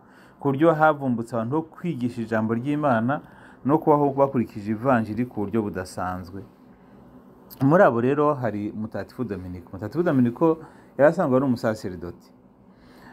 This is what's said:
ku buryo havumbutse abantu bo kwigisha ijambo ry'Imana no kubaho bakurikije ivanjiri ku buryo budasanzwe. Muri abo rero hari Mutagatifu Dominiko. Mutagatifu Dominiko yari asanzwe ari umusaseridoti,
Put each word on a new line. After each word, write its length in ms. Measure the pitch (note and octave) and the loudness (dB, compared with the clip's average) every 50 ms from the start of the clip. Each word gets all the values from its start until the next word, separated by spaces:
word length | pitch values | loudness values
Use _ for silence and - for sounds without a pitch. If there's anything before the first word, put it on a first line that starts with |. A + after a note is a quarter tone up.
| _ _ - - - - _ _ | _ _ -20 -20 -20 -20 _ _
ku 80 | - C#3 | -4 -2
buryo 240 | C#3 C3+ D#3 E3 E3 | 0 4 4 4 4
havumbutse 640 | D3+ D#3 D#3 D3+ C#3+ C#3 C3 B2 A2 A#2 - - | 6 4 2 2 2 -2 -2 -2 -2 -4 -4 -4
abantu 200 | A#2 A2 A#2 C3 | -4 -4 -2 -4
bo 60 | D#3+ | -4
kwigisha 600 | D#3+ D#3+ - - - F3 E3 B2+ A#2+ A#2+ - A#2 | -4 -6 -14 -8 -8 -6 -6 -4 -4 -6 -4 -6
ijambo 320 | A2+ A2 A2+ A2 A2 A2 A#2 | -6 -2 -2 -2 0 0 -2
ry'Imana 680 | A#2 A#2+ C#3+ D3 D3 D3+ C#3+ B2 A2+ A2+ A#2+ C#3+ D#3+ - - - - - - - - - | -2 -2 -4 -4 0 0 2 2 2 0 0 -2 -4 -6 -14 -20 -20 -20 -20 -20 -8 -2
no 120 | B2 D3 D#3+ | 0 0 2
kubaho 320 | - E3 D3+ D3 D3 C#3+ B2+ | 4 4 4 4 4 0 2
bakurikije 560 | C3 C#3 C3+ C#3 C3 A2 - - A2+ G2 G#2 | 2 0 2 2 -2 -2 -2 -6 -10 -6 -6
ivanjiri 540 | A2 G#2+ A2+ C3+ C3 A#2 A2 G2+ G#2+ G#2+ B2+ B2 | -6 -2 0 2 2 2 0 -2 -4 -4 -4 -6
ku 120 | - A2 G2+ | -4 -6 -6
buryo 180 | G2 F#2+ A#2 | -2 -2 -2
budasanzwe. 800 | G#2+ G#2 F2+ F#2 F#2 - - - F#2 F2+ F#2 F#2 F#2 F2+ F2+ G2 F#2+ - - _ - - - _ - - - - - - - - - - - - - - - - | -2 -2 -6 -8 -10 -10 -8 -8 -6 -6 -6 -8 -10 -14 -14 -16 -16 -18 -20 _ -20 -20 -20 _ -20 -20 -20 -20 -20 -20 -20 -20 -20 -20 -20 -20 -20 -20 -6 0
Muri 220 | C3+ C3+ D3+ F3+ G3+ | 2 4 6 8 6
abo 180 | E3 B2 A#2 | 6 6 4
rero 320 | A#2 B2+ C#3+ C#3+ D3+ D3 D3+ | 0 0 2 2 2 0 0
hari 380 | C3+ B2 A2+ G2+ G#2 G#2 G#2 | 0 -2 -4 -4 -4 -6 -6
Mutagatifu 520 | - G#2 G#2+ G#2+ - G#2 F#2+ - - - B2+ | -6 -8 -10 -8 -8 -10 -10 -10 -8 -10 -8
Dominiko. 460 | G2+ G2+ F#2 F#2 F2+ F2+ F2+ - - - | -6 -6 -10 -10 -12 -12 -14 -14 -16 -14
Mutagatifu 280 | F#2 G#2 G#2+ - D3+ F3+ | -10 -10 -8 -4 -2 0
Dominiko 540 | F3 D#3 C3 B2 A#2+ A#2 - E3+ E3 D#3+ D#3+ - - - - - - - - | 2 2 4 2 2 2 2 2 2 2 0 -4 -18 -20 -20 -20 -18 0 4
yari 140 | C3+ D3+ | 6 6
asanzwe 240 | E3 F3 F#3 C#3+ B2+ C3 | 6 4 0 2 2 2
ari 80 | C#3 | 2
umusaseridoti, 880 | C3+ B2 A#2 - A2+ A2 A2 - G2+ F2+ F2 F2+ F2 F2 - - - _ _ _ _ _ _ _ _ - _ - - - - - - | 2 -2 0 0 -2 -4 -2 -8 -10 -10 -10 -12 -12 -14 -14 -20 -20 _ _ _ _ _ _ _ _ -20 _ -20 -20 -20 -20 -20 -20